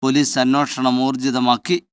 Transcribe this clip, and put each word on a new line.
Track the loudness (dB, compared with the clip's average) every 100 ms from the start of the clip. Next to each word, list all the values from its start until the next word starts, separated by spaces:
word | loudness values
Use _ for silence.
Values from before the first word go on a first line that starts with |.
പോലീസ് | 2 2 2 0
അന്വേഷണം | 0 2 0 -2 -2 0 0
ഊർജിതമാക്കി. | -2 -2 0 0 0 -2 -4 _